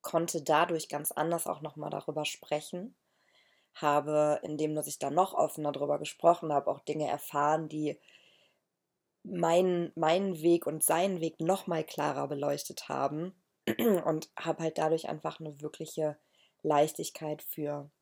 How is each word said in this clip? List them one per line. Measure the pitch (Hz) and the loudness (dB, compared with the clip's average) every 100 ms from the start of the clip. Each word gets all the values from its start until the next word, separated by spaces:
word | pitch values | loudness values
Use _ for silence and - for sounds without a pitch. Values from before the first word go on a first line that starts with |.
konnte | - 165 170 165 | 0 0 0 -4
dadurch | 139 156 175 160 - | 2 4 4 0 -4
ganz | 147 151 | -6 -4
anders | - 160 170 - | -2 0 0 -2
auch | 147 | -6
nochmal | 151 151 147 | -8 -10 -8
darüber | 151 - 147 | -6 -4 -4
sprechen, | 143 - - 151 - 180 226 _ _ _ _ _ _ _ _ | -6 -8 -4 -4 -4 -10 -10 _ _ _ _ _ _ _ _
habe, | - 151 147 147 151 151 147 | -2 2 2 4 2 4 2
indem | - 151 156 | -2 -2 -2
dass | 151 147 | -2 -6
ich | - | -6
da | 139 | 0
noch | 151 190 | 2 2
offener | - - - 151 | 2 0 0 -4
drüber | 135 143 147 | -2 -2 -2
gesprochen | 151 - 170 170 160 | -4 4 4 4 2
habe, | 143 - | 0 0
auch | 139 | -4
Dinge | - 151 151 | -4 -2 -2
erfahren, | - - 147 147 160 156 | -4 -2 2 2 2 0
die | 156 151 - _ - _ _ _ _ _ _ _ _ _ _ | -4 -4 -4 _ -20 _ _ _ _ _ _ _ _ _ _
meinen, | 180 180 170 170 185 175 170 | -10 0 4 6 4 2 -2
meinen | - 156 180 196 165 | 0 2 2 2 2
Weg | 165 170 - | 4 4 2
und | 156 | -2
seinen | - 160 196 180 | 2 2 2 0
Weg | 160 - | -4 -2
nochmal | 165 190 - 165 | 0 0 0 -4
klarer | 156 - 147 143 139 | -4 -2 -2 -2 -4
beleuchtet | 143 143 147 - - - | -2 -2 -2 -6 -12 -6
haben | 139 139 151 180 - _ _ - | -2 -2 -2 -8 -10 _ _ -4
<clears throat> | 220 233 185 | 2 4 4
und | - 156 - - | 2 -2 -4 -8
hab | 165 165 | -4 -2
halt | 165 156 | -2 0
dadurch | 156 160 - | 2 2 0
einfach | 156 160 - | -6 -8 -8
eine | 156 143 | -14 -10
wirkliche | 147 - 160 - 151 147 _ _ _ _ | -12 -10 -10 -2 -2 -2 _ _ _ _
Leichtigkeit | 156 147 156 - 160 - 156 151 | 2 6 4 2 -8 -8 -8 -8
für | - - 147 147 147 _ | -8 -6 -6 -6 -10 _